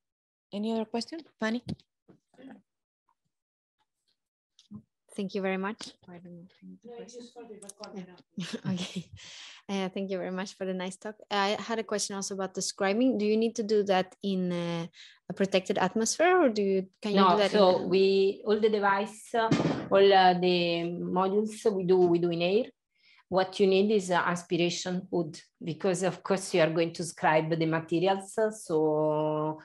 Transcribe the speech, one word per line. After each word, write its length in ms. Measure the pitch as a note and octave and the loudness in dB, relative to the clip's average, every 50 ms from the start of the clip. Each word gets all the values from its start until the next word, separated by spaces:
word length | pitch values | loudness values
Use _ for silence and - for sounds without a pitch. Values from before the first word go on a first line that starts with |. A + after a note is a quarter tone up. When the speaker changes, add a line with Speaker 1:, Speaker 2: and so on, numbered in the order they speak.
| _ _ _ _ _ _ _ _ _ - | _ _ _ _ _ _ _ _ _ -12
Speaker 1:
Any 200 | - G#3 G#3+ A3+ | -10 -8 -6 -4
other 120 | A3+ A3+ A3 | -4 -4 -6
question? 360 | A3 - A#3 A#3 - D#4+ E4 C#4+ _ _ - | -6 -6 -8 -8 -8 -12 -16 -16 _ _ -6
Fanny? 240 | A3 A3 A3+ B3 - - - _ _ _ _ _ _ _ - _ _ _ _ - C4 C4+ - G3 _ _ _ _ _ _ _ _ _ _ _ _ _ _ _ _ _ _ _ _ _ _ _ _ _ _ _ _ _ _ _ _ _ _ _ _ _ _ _ _ _ _ G#3 G#3 _ _ _ _ _ _ - | -4 -4 -4 -6 -8 -10 -12 _ _ _ _ _ _ _ -20 _ _ _ _ -20 -20 -20 -20 -20 _ _ _ _ _ _ _ _ _ _ _ _ _ _ _ _ _ _ _ _ _ _ _ _ _ _ _ _ _ _ _ _ _ _ _ _ _ _ _ _ _ _ -20 -20 _ _ _ _ _ _ -12
Speaker 2:
Thank 200 | - G3 F#3 - | -10 -10 -8 -6
you 80 | G3+ | -6
very 160 | F#3+ F#3+ F#3+ F#3+ | -4 -4 -4 -4
much. 340 | F#3+ G3+ A3+ - - - - _ _ F#3 | -6 -8 -10 -12 -16 -18 -18 _ _ -20
I 80 | F3 | -20
don't 200 | E3+ F3+ F3 F3 | -20 -20 -20 -20
know 100 | E3+ F3 F#3 | -20 -20 -20
if 80 | _ _ | _ _
I 40 | F#3+ | -20
need 140 | F#3 F#3 - | -20 -20 -20
to 80 | _ A#3 | _ -20
Speaker 1:
No, 80 | A#3 | -18
Speaker 2:
question. 240 | A#3 - A#3 A#3+ A#3+ | -18 -18 -18 -18 -18
Speaker 1:
you 60 | B3 - | -20 -20
started 300 | - A#3+ A3+ A3 G#3 - | -20 -20 -20 -20 -20 -20
recording 440 | - G3+ - - G#3 G3 - F#3+ F3+ F3+ F3+ - _ _ - | -20 -20 -18 -18 -18 -16 -14 -16 -16 -16 -20 -20 _ _ -12
Speaker 2:
Yeah. 360 | G3+ E3+ - - - - G3 | -12 -10 -10 -10 -8 -6 -6
<laughs> 0 | |
Okay. 320 | F#3+ F3 F3+ - - F3+ - - - - - - - - - - - - - - | -6 -6 -6 -10 -10 -12 -14 -14 -20 -20 -20 -20 -20 -20 -20 -20 -20 -20 -10 -8
Uh, 200 | G3 G3 F#3+ F#3 | -6 -4 -4 -6
thank 200 | - G3 G3 F#3+ | -6 -8 -6 -6
you 60 | F#3+ | -6
very 140 | F3+ F3 F3+ | -6 -6 -6
much 240 | F#3 F#3 G3 F#3+ - | -6 -6 -8 -10 -10
for 100 | - F#3+ | -8 -8
the 80 | F#3+ | -6
nice 240 | F#3 F#3 F3+ F#3+ F#3 | -6 -6 -6 -8 -10
talk. 200 | - - G#3+ G#3+ _ - - | -12 -14 -14 -14 _ -10 -4
I 260 | G#3 G3+ G3 G3+ G#3+ G#3 G3+ A3 | 0 0 0 0 0 -4 -4 -6
had 100 | A3+ A3+ | -6 -6
a 60 | G#3+ | -4
question 320 | - G#3+ G3+ - - G3+ | -4 -4 -4 -4 -4 -6
also 180 | G3 F#3+ - G3+ | -8 -8 -8 -6
about 200 | F#3+ F#3+ F#3 - | -6 -6 -6 -6
the 80 | F#3+ | -6
scribing. 560 | F#3 - - - G3 F#3+ G3+ A3+ C4 C4 A3 G3+ | -8 -6 -4 -2 0 0 2 2 2 2 2 2
Do 80 | G#3 | 0
you 100 | G#3 G#3+ | 2 2
need 180 | A3 A3+ A3+ A3 | 2 0 -2 -2
to 60 | - | -4
do 200 | G#3+ G#3 A3 G#3 G3 | -2 0 0 0 2
that 320 | G3 F#3 F#3 F#3 - - - | 2 2 2 2 -2 -8 -8
in, 300 | - G3 F#3+ F#3 F3+ F3+ | -6 -4 -2 -2 -2 -2
uh, 340 | F3 F3 E3+ E3+ E3+ E3+ E3+ F3 _ - - - - _ _ - | -2 -4 -4 -4 -4 -6 -6 -10 _ -20 -20 -20 -20 _ _ -10
a 40 | F3+ | -4
protected 420 | - G3 F#3+ - F#3 F#3 - G3 - | -4 -2 0 0 0 0 0 -2 0
atmosphere, 560 | F#3 F#3+ - A3 A3+ - - - D#4 F4+ F#4 F#4 | 0 0 0 -2 -2 -2 0 2 4 4 6 4
or 60 | D#4+ B3 | 4 2
do 140 | G#3 G#3+ | 2 0
you, 240 | G3+ G3 F#3+ F#3+ F#3+ - _ - | 0 0 0 0 -2 -6 _ -10
can 100 | - G#3+ | -6 0
you 80 | G3+ G3 | 4 6
Speaker 3:
No, 120 | F#3+ F#3 | 6 6
Speaker 2:
do 40 | F3 G#3 | 6 4
that 120 | G3+ F#3+ | 4 4
Speaker 3:
so 280 | - G#3 G3 F#3 F3+ - | 6 6 6 6 6 2
Speaker 2:
in 100 | - F#3 | 0 2
Speaker 3:
we, 520 | F3+ F#3+ F#3+ F#3+ G3 G3 F#3+ G3 - - - | 2 4 4 4 4 4 2 2 0 -2 -2
all 120 | G#3+ G#3+ G#3+ | -2 0 2
the 120 | A3 G#3+ | 2 0
device, 640 | G#3 G#3 G3+ G3 G3 G3+ G#3+ G#3+ - - - - - | 2 2 2 0 0 0 -2 -6 -10 -18 -14 -4 -2
uh, 160 | A#3 A3+ A3+ - - - - - - - - | 0 2 2 2 0 0 -2 -2 -4 -2 2
all, 220 | G3 G3 G3 G3 | 4 6 8 8
uh, 220 | G3 F#3+ F#3 F#3 F3+ F3 | 8 8 8 6 4 4
the 180 | F3+ F3+ F3+ F3 F3 E3+ E3+ E3+ E3+ E3+ F3 F3 F3 F3+ F3+ F3+ | 2 2 2 2 2 0 0 -2 -2 -4 -6 -6 -6 -4 0 0
modules 320 | F#3+ F#3+ G3 G#3+ A3 G#3+ - - - A3+ | 0 2 0 0 -2 -2 -6 -2 -2 0
we 120 | G3 F#3+ F3+ | 0 0 2
do, 140 | F3 F#3 F#3 | 4 4 6
we 200 | F3+ E3+ E3+ F3 | 6 4 4 2
do 120 | F3 F3 | 2 0
in 120 | E3+ E3+ | 0 0
air, 220 | F3 F3+ G3 A#3 C4 - _ _ _ _ _ _ _ _ _ _ _ - | 0 2 2 2 0 -2 _ _ _ _ _ _ _ _ _ _ _ -2
what 260 | F3+ F#3+ F#3 - - - | 0 0 0 0 0 2
you 80 | G3+ | 4
need 240 | F#3+ F#3+ F#3+ G3+ G#3+ | 4 4 4 4 4
is 200 | A3 G3+ F3+ F3+ | 2 0 2 2
an 100 | F3 E3+ - | 0 2 2
aspiration 840 | F3 F3 F3 - - F3+ E3+ F3 F3 F3 - - F#3 F3+ F3+ F3+ - | 0 -2 -4 -4 -4 0 0 0 0 0 -4 -6 -6 -6 -6 -6 -4
hood, 300 | F#3+ F3 E3 D3+ - - - _ _ - - | -2 -2 -2 -4 -8 -16 -20 _ _ -14 -10
because 380 | E3+ D3+ - - F#3+ F3+ E3+ | -10 -8 -4 -2 -2 -2 0
of 200 | F#3+ F3 E3+ - | -2 -4 -4 -4
course 300 | - - G3 F#3 - - | -4 -2 -2 -2 -2 0
you 80 | - F3 | 2 2
are 80 | D#3 D#3+ | 2 4
going 240 | D#3+ E3+ E3 E3 | 2 0 -2 -2
to 100 | E3 - | -2 -8
scribe 460 | E3 D#3+ - - F#3 E3 D#3 D#3+ D#3+ D#3+ | -10 -10 -6 0 2 2 4 4 2 0
the 160 | E3 D#3+ E3 | -2 0 0
materials, 720 | D#3+ D#3+ E3 D#3+ - E3+ E3 F3+ F#3+ G3 G3 G3 - - A3+ A3 G#3+ G#3+ - - | 0 0 -2 -2 -2 -2 0 2 0 0 -2 -4 -8 -2 -2 -2 -2 -2 -6 -8
so 920 | - E3 D#3 D#3 D#3 D3+ D3+ D#3 D3+ D3+ D3+ D#3 D#3 D#3 D3+ D3+ D#3 D#3 - | -2 0 0 2 2 0 0 0 0 0 0 -2 -2 -2 -2 -4 -4 -6 -8